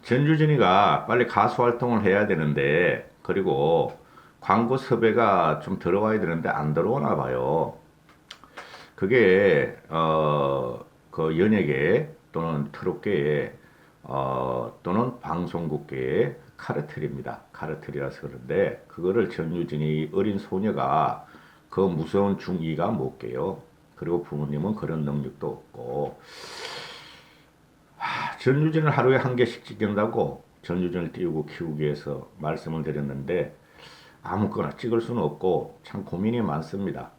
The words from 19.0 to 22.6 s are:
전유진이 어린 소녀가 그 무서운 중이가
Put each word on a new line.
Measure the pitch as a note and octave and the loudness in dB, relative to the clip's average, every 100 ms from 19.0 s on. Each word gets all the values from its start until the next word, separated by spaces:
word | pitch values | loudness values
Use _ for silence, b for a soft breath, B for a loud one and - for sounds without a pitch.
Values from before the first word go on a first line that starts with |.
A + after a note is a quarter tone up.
| F2 G#2+ G2 | 0 0 0
전유진이 | - E2 F2 E2+ D2+ D#2 D#2 D#2 | -4 -6 -4 -4 -2 0 0 -2
어린 | E2+ G#2+ G2 | -2 -2 -2
소녀가 | - F#2+ G#2+ C#2+ C2 D2 - - B B B B _ | -4 -4 -2 -2 0 2 0 -2 B B B B _
그 | - | 0
무서운 | F#2+ E2 D#2 G2 G2+ F#2 | 0 0 0 2 2 0
중이가 | - F2+ | -4 -4